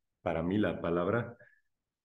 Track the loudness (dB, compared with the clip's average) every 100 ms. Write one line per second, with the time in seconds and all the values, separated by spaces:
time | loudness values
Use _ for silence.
0 | _ _ -2 0 0 2 0 0 -2 0
1 | 2 0 -2 -10 -20 _ _ _ _ _